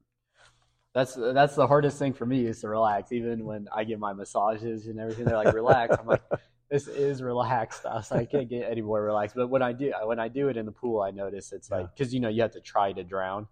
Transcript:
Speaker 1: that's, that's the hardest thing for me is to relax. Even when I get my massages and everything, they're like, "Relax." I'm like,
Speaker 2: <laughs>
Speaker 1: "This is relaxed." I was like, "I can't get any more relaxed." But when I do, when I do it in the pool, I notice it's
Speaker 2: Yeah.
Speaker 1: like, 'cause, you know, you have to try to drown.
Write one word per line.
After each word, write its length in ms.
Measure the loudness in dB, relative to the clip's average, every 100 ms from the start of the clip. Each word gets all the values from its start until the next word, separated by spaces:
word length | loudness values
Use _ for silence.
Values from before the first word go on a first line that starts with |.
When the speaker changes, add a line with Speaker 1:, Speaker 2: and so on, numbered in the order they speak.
| _ _ _ _ -20 _ _ _ _
Speaker 1:
that's, 200 | 0 0 0
that's 400 | 0 6 4 6
the 120 | 6
hardest 300 | 6 4 0
thing 160 | -2
for 120 | -2 0
me 200 | 2 0
is 160 | -2
to 80 | -4
relax. 420 | 2 2 2 -2
Even 340 | -4 -2 -4 -6
when 220 | -8 -6
I 120 | -6 -4
get 120 | -2
my 120 | -4
massages 760 | -6 -4 0 2 0 -4 -6 -8
and 120 | -8
everything, 240 | -6 -2 0
they're 120 | 4
like, 120 | 2
"Relax." 420 | 2 4 4 4 2
I'm 80 | 2
like, 160 | 0 0 -8 -8
Speaker 2:
<laughs> 240 | _ _
Speaker 1:
"This 180 | -2 -2
is 340 | -2 0 0
relaxed." 640 | -4 -2 0 0 -2 -6 -6
I 80 | -6
was 160 | -2
like, 100 | -2
"I 40 | 0
can't 240 | -2 -2
get 200 | -4 -4
any 120 | -4
more 200 | 0 0
relaxed." 340 | 2 2 0 -2
But 100 | 0
when 140 | 2
I 100 | 2
do, 220 | 0 -2 -2
when 160 | -2 -2
I 80 | -2
do 220 | 0 0
it 80 | 0
in 80 | -6
the 60 |
pool, 280 | -6 -2 0
I 100 | 0
notice 420 | -2 -6 -6 -10
it's 160 | -14 -6
Speaker 2:
Yeah. 80 | -4
Speaker 1:
like, 180 | -4 -4
'cause, 180 | -4
you 60 | 0
know, 80 | 0
you 140 | 2
have 100 | 0
to 80 | -2
try 300 | -4 0 0
to 120 | 0 -6
drown. 420 | -4 -2 -4 -8